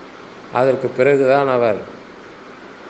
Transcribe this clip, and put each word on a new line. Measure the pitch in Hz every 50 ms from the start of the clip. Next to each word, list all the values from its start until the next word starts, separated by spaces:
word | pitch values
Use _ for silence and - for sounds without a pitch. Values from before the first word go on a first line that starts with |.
| - - - - - - - - - - -
அதற்கு | 117 127 135 131 123 135 123
பிறகுதான் | - - 127 139 143 135 135 131 131 139 139 139
அவர் | 127 123 120 113 104 92 90 - - - - - - - - - - - - - - - - - - - - -